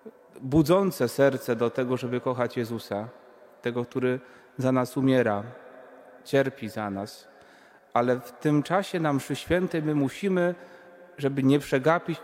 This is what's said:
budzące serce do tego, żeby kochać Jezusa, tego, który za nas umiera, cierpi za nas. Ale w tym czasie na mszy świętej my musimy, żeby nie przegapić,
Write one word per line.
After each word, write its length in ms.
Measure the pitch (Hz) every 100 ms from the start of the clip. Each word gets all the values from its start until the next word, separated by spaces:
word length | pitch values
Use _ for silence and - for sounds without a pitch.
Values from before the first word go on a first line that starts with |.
| - - - -
budzące 680 | 135 147 147 185 196 - 120
serce 480 | - 139 127 - 117
do 140 | 120
tego, 260 | - 123 127
żeby 240 | 127 123
kochać 360 | 131 123 120 -
Jezusa, 520 | 117 117 - 101 113 - - - - -
tego, 220 | 120 120
który 360 | 120 131 127 127 - - - -
za 140 | 127
nas 240 | 131 123 -
umiera, 460 | 135 131 113 101 113 - - - - - - -
cierpi 440 | - 139 135 - 110
za 220 | 110 107
nas. 380 | 98 104 - - - - - - - _
Ale 260 | 120 123 127
w 120 | -
tym 300 | - 156 147
czasie 380 | 139 180 196 180
na 120 | 160
mszy 240 | 139 - 139
świętej 460 | - 175 185 165
my 120 | 151
musimy, 600 | 151 135 - 196 185 175 175 - - - - - -
żeby 240 | 139 139
nie 160 | 131 143
przegapić, 640 | 139 139 135 170 170 156